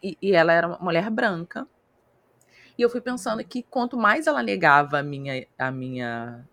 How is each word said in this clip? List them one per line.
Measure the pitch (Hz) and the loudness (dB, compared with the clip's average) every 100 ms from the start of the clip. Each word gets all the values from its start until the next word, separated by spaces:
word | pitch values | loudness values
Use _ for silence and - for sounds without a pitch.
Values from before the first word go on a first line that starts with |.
e, | 196 - | -10 -4
e | 190 | 2
ela | 180 160 | 4 6
era | 170 170 | 4 2
uma | - | -2
mulher | 190 165 208 | -2 0 0
branca, | 220 240 170 170 - 277 _ _ _ _ _ _ _ _ _ _ - | -2 -2 -2 -8 -12 -14 _ _ _ _ _ _ _ _ _ _ -2
e | |
eu | 240 | -2
fui | 240 | -2
pensando | 247 247 247 220 | -6 -8 -6 -6
que | 220 247 | -6 -10
quanto | - 262 247 247 | -6 -4 -4 0
mais | 208 226 311 | 2 4 2
ela | 285 | 0
negava | 233 196 165 143 147 143 | -2 2 6 6 4 -2
a | |
minha, | 143 139 139 131 - - | -4 -8 -8 -8 -10 -6
a | 131 | -6
minha | 131 127 127 120 117 117 120 - | -6 -8 -8 -6 -8 -10 -14 -20